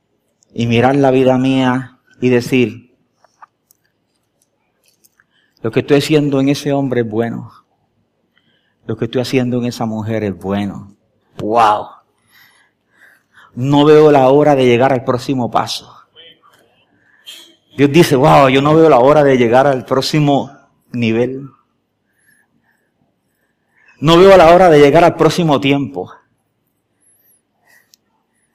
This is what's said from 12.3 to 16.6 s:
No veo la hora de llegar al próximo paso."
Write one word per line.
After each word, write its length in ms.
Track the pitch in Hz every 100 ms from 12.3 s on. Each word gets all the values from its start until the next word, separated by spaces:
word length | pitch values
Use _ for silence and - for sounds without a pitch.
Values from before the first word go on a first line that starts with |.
| _ _ _ _ _ _ _ _ _ _ _ _ 120
No 280 | 135 143
veo 260 | 147 151 151
la 200 | 143 131
hora 260 | 143 147 139
de 100 | 127
llegar 280 | 120 131
al 100 | 127
próximo 480 | 123 123 131 131 117
paso." 420 | - - - - - _ _ _ _ _ _